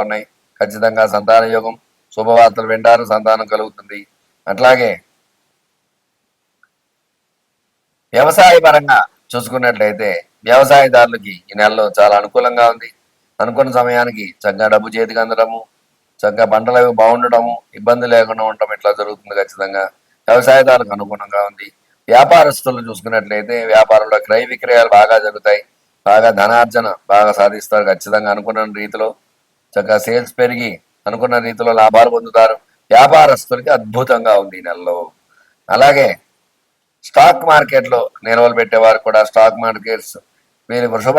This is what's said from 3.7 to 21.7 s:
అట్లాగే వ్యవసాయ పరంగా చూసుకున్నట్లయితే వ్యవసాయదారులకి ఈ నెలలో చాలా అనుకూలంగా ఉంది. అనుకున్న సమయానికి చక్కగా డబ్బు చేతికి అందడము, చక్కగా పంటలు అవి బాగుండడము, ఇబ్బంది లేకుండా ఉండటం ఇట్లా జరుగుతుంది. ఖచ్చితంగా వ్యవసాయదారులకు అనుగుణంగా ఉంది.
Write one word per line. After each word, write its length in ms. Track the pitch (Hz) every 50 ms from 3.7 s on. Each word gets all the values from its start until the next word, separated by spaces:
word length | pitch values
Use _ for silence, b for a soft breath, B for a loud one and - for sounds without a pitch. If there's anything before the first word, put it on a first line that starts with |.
| - _ 104 101 104 98 101 _ _ _ _ _ _ _ -
అట్లాగే 440 | - 101 95 127 127 131 127 123 110 92 - _ _ _ _ _ _ _ _ _ _ _ _ _ _ _ _ _ _ _ _ _ _ _ _ _ _ _ _ _ _ _ _ _ _ _ _ _ _ _ _ _ _ _ _ _ _ _ _ _ _ _ _ _ _ _ _ _ _ _ _ _ _
వ్యవసాయ 460 | - 127 143 156 165 - 185 180 175 170 160
పరంగా 320 | 156 151 147 143 139 131 107 90 - _ _ _ -
చూసుకున్నట్లయితే 760 | - 123 117 117 123 127 123 120 117 110 107 104 101 98 110 101 90 85 - _ _ _ - 113
వ్యవసాయదారులకి 840 | 120 135 139 131 143 139 139 131 123 123 120 117 117 110 98 101 92 87 _ -
ఈ 60 | - 104
నెలలో 240 | 107 107 110 110 107 101 98
చాలా 180 | 107 101 104 104 101
అనుకూలంగా 440 | 107 107 - 127 123 123 120 120 120 117
ఉంది. 160 | 113 113 - - _ _ _ _ _ _ _ _ _ -
అనుకున్న 320 | 107 120 117 123 135 131 123 123
సమయానికి 460 | 120 123 120 120 120 123 117 107 104 92 - _
చక్కగా 260 | - 104 98 98 110 107 107
డబ్బు 140 | 107 107 113 110
చేతికి 260 | 113 113 107 110 117 113
అందడము, 360 | 113 117 110 113 113 113 113 - _ _ _ _ _ _ _ _ _ _ _
చక్కగా 260 | - 104 101 - 95 98 107
పంటలు 260 | 110 113 123 123 123
అవి 120 | 123 123 117 110
బాగుండడము, 500 | 110 113 120 120 123 120 120 117 120 120 120 117 _ _ - 110
ఇబ్బంది 280 | 104 117 120 123 123 120 117
లేకుండా 300 | 117 113 107 110 113 110 110
ఉండటం 240 | 110 - 107 107 107
ఇట్లా 160 | - - 104 104 -
జరుగుతుంది. 340 | 104 104 104 101 _ 104 101 101
ఖచ్చితంగా 440 | 98 - - 101 98 95 98 98 95 95 - _ _ _ _ _ _ -
వ్యవసాయదారులకు 680 | 113 123 120 127 131 135 131 135 127 123 120 104 101
అనుగుణంగా 460 | 101 101 101 104 98 101 101 101 101 101 101
ఉంది. 180 | 101 - 101 101